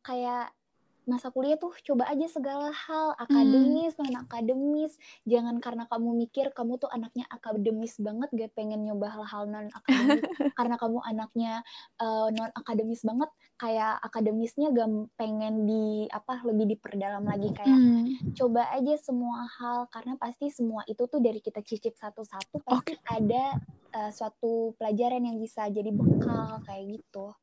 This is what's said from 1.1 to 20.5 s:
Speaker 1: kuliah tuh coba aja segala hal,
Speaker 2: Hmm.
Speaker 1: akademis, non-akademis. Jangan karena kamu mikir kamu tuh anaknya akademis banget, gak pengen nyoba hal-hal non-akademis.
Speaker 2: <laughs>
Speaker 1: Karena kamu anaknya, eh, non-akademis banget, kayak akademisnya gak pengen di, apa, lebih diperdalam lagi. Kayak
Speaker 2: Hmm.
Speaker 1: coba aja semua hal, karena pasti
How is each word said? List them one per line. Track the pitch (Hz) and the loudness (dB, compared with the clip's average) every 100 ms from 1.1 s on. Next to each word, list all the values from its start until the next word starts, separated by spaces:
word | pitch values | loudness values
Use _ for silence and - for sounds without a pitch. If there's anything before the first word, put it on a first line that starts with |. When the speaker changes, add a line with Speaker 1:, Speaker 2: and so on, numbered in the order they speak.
| 247 254 | -2 -2
Speaker 1:
kuliah | 262 269 302 | 0 2 2
tuh | 349 - | 0 -8
coba | - 254 - | 0 2 2
aja | 285 330 | 0 -2
segala | 320 269 277 294 | -4 -4 -4 -4
hal, | 302 - 311 311 - | -6 -6 -2 -2 -2
Speaker 2:
Hmm. | - | 2
Speaker 1:
akademis, | 277 269 262 262 320 330 311 | 6 8 8 6 4 0 -2
non-akademis. | 277 247 254 233 226 262 285 302 311 - - - - | -4 -4 -8 -4 0 2 2 0 -2 -6 -20 -12 2
Jangan | 233 233 233 | 2 2 -4
karena | 240 226 233 | -6 -8 -4
kamu | 226 233 233 | -2 0 0
mikir | 233 269 277 | -2 -2 -2
kamu | 277 233 247 | -2 -4 -4
tuh | - | -4
anaknya | 240 226 247 - | -6 -6 -8 -10
akademis | 240 226 214 202 220 226 - | -12 -6 -2 0 -2 -6 -6
banget, | 208 220 285 | -6 -4 -4
gak | 226 220 | -4 -6
pengen | - 214 214 214 | -6 -6 -4 -4
nyoba | 208 208 | -4 -4
hal-hal | 214 214 208 208 | -6 -10 -8 -8
non-akademis. | 214 208 - - 262 254 294 | -8 -12 -8 2 4 4 2
Speaker 2:
<laughs> | - 339 285 | 0 -2 -2
Speaker 1:
Karena | - 240 240 | 0 -2 0
kamu | 226 240 | -2 -2
anaknya, | 233 220 220 233 226 226 - - - - | -4 -6 -6 -4 -4 -6 -10 -20 -20 -6
eh, | 226 220 220 | -2 2 0
non-akademis | 220 226 240 - 220 220 233 | 0 -4 -8 -2 0 0 -2
banget, | 220 240 311 _ _ _ | -2 0 -2 _ _ _
kayak | 233 226 220 214 - | -2 2 2 0 -4
akademisnya | 240 214 220 226 - 302 | 0 2 2 -2 0 2
gak | 240 220 214 214 - | 4 2 -2 -4 -6
pengen | 220 214 220 214 208 | -4 -2 -2 0 2
di, | 220 214 214 214 | 2 0 -2 -4
apa, | 214 - 254 240 | -6 -6 -4 2
lebih | 214 208 214 | 2 2 0
diperdalam | - 202 196 202 208 | -4 -4 -4 -2 -2
lagi. | 202 208 - | 0 -2 0
Kayak | 269 | 6
Speaker 2:
Hmm. | 262 247 233 240 262 - - | 8 10 6 2 -2 -4 2
Speaker 1:
coba | 247 233 240 | 4 4 2
aja | 262 269 302 | 0 2 0
semua | - 247 240 233 240 | 0 -2 -2 -4 -8
hal, | - 240 240 247 | -8 -4 -4 -6
karena | 226 240 | -10 -8
pasti | 262 240 247 285 | -6 -6 -4 -6